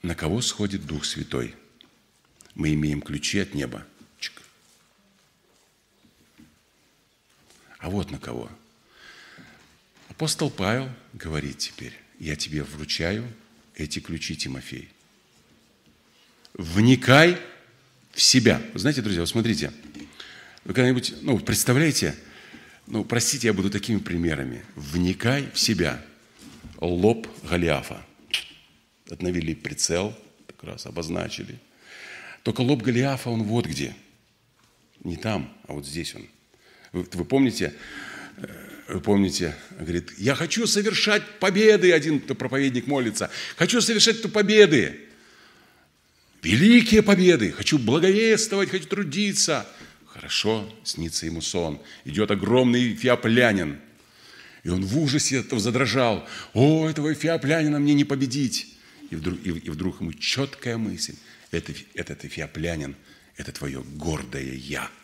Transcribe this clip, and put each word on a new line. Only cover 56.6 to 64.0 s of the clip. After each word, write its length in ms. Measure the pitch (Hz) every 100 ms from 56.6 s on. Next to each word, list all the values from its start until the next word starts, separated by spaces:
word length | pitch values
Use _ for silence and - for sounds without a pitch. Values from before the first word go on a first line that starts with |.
| 139 156 160
этого 240 | 151 151
эфиоплянина 680 | 151 156 165 139 160 151 147
мне 160 | 147 147
не 100 | 139
победить!" 680 | 139 135 135 127 - - - - - -
И 60 | 82
вдруг, 240 | 85 90
и, 60 | 92
и 200 | 82 82
вдруг 300 | 76 90 -
ему 120 | 85
четкая 640 | 78 - 127 139 - 120 117
мысль. 380 | 107 87 - - - - -
"Это, 240 | 85 - 73 - -
этот 300 | 85 71 78
эфиоплянин — 720 | - 76 78 82 80 71 69 - - _ -
это 140 | -
твое 300 | - 71 65 67
гордое 580 | 73